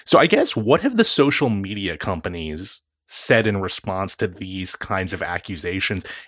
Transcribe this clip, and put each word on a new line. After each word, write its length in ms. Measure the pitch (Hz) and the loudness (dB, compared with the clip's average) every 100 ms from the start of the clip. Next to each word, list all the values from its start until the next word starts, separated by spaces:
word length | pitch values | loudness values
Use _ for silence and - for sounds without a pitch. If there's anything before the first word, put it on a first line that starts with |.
So 160 | - - | 4 6
I 80 | 165 | 6
guess, 260 | 214 339 | 4 2
what 280 | - 107 147 | 0 2 4
have 160 | 269 233 | 4 2
the 80 | 220 | 4
social 440 | - 139 - 131 | 4 4 2 0
media 460 | 101 95 104 95 76 | 0 -4 -6 -6 -4
companies 840 | 104 87 90 85 78 78 95 - _ _ _ | -4 -4 -6 -6 -8 -8 -12 -16 _ _ _
said 420 | - - 117 110 | -4 4 4 4
in 140 | 101 | 0
response 560 | 92 - - 95 98 - | -2 -6 -6 -4 -6 -4
to 100 | 101 | -4
these 480 | 90 95 95 90 - | -4 -10 -8 -8 -8
kinds 380 | - 95 92 | -4 -4 -2
of 80 | 90 | -4
accusations? 800 | - 87 - 85 85 95 - 95 - - | -4 -6 -6 -8 -6 -4 -2 -4 -6 -14